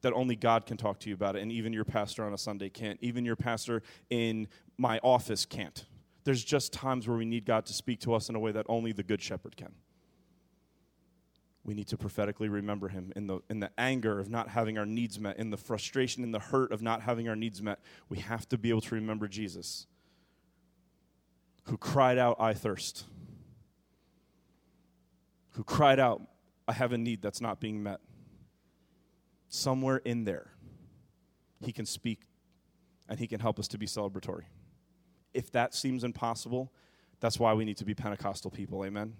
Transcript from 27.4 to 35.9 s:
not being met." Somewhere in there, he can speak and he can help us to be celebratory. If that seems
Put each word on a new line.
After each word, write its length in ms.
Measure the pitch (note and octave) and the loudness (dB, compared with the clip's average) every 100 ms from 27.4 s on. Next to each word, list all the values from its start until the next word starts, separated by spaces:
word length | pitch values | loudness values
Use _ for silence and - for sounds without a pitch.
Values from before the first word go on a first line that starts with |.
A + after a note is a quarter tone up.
not 180 | A#2+ G2 | -4 -4
being 240 | A2 G#2+ | -4 -4
met." 160 | G#2 G2 _ - - - - _ _ _ _ _ _ _ _ _ _ | -4 -6 _ -20 -20 -20 -20 _ _ _ _ _ _ _ _ _ _
Somewhere 480 | - C#3 C3 C3 C3 | -4 0 2 2 2
in 260 | B2 A#2+ | 0 0
there, 300 | G#2+ F2 - - - - - - _ _ _ _ _ _ | 0 -2 -6 -20 -20 -20 -20 -20 _ _ _ _ _ _
he 140 | - | -8
can 120 | A2+ G#2+ | -6 -6
speak 360 | - A#2 G#2+ _ _ _ _ _ _ _ _ - | -4 -4 -4 _ _ _ _ _ _ _ _ -10
and 120 | C3 | -6
he 80 | A#2 | -4
can 120 | A2 | 0
help 200 | A2+ G#2 | 0 0
us 80 | G2+ | -4
to 80 | G2+ | -6
be 100 | G#2+ | -6
celebratory. 580 | - G2+ F#2+ - E2+ E2+ - - _ _ _ _ _ _ | -2 -4 -4 -6 -8 -10 -20 -20 _ _ _ _ _ _
If 180 | B2+ A#2+ | -6 0
that 220 | B2 A#2+ | 2 2
seems 300 | - C3+ | 0 -2